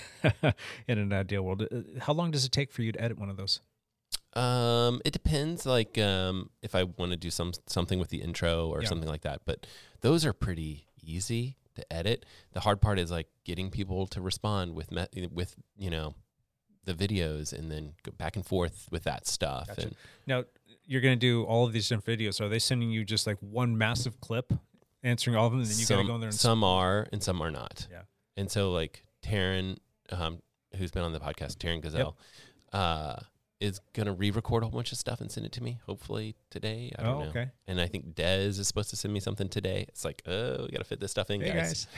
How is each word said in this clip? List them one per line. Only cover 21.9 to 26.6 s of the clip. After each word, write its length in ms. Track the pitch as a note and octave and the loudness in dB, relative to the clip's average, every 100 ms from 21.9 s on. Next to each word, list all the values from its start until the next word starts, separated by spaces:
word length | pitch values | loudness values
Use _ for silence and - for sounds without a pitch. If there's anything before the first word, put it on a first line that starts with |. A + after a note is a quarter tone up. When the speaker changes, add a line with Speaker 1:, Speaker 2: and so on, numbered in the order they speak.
| A2 - A2+ | 0 0 0
Speaker 1:
videos. 200 | G#2+ G2 | 0 0
Are 80 | G#2+ | 0
they 100 | A2 | 2
sending 320 | - B2+ A#2 | 2 2 2
you 140 | A2 | 0
just, 220 | G#2 A2 - | 0 0 0
like, 120 | G2+ | -2
one 360 | G2+ A2 B2 A2+ | -4 0 2 4
massive 440 | A2 A#2 B2 - | 2 2 -2 -6
clip 320 | - A2+ - - - _ _ _ | -4 -4 0 -2 -4 _ _ _
answering 340 | B2+ A#2+ - A2+ | 0 2 4 4
all 100 | A#2 | 6
of 60 | |
them, 80 | B2+ | 4
and 80 | A2+ | 2
then 100 | G#2+ | 2
you 60 | A2+ | 4
gotta 140 | G2+ | 4
Speaker 2:
Some, 60 | G2+ | 4
Speaker 1:
go 80 | |
in 60 | A#2 | 0
there 80 | A2+ | -2
and 60 | |
s- 60 | G#2+ | 4
Speaker 2:
some 220 | A#2 A2+ | 6 8